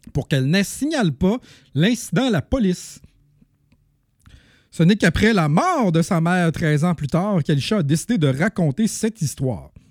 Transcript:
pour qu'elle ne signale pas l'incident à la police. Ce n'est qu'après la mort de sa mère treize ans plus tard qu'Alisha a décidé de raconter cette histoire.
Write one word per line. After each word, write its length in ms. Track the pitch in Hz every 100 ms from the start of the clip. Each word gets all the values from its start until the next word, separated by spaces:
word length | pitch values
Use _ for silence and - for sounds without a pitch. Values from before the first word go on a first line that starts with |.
| -
pour 120 | 143 -
qu'elle 220 | 139 131
ne 140 | 190
signale 500 | 196 - 285 302 180
pas 240 | 127 185 247 - - _
l'incident 540 | 135 190 233 - 180 262
à 20 |
la 100 | 180
police. 600 | - 269 190 175 - - - _ _ _ _ _ _ _ _ _ _ _ _ - _ _ _
Ce 120 | -
n'est 140 | 165 214
qu'après 360 | 196 - 214
la 160 | 208 156
mort 440 | 165 349 330 202
de 100 | 165
sa 180 | 170 175
mère 320 | 165 180 165
treize 320 | - 160 151
ans 100 | 175
plus 140 | 165 143
tard 340 | 170 202 185
qu'Alisha 360 | 160 143 - 214
a 40 |
décidé 360 | 143 175 - 233
de 100 | 143
raconter 580 | 131 208 - 160 135 220
cette 360 | - 226 220
histoire. 500 | - - 131 90 67 - _